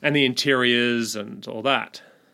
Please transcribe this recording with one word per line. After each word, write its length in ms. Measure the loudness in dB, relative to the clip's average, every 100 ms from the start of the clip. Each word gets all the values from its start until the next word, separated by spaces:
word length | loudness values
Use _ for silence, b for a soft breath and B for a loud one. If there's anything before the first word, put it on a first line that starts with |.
and 140 | 0 2
the 100 | 2
interiors 880 | 2 0 2 4 2 2 0 -2 -6
and 320 | -10 -12 -12
all 140 | -6
that. 400 | 0 0 -2 -14 b b b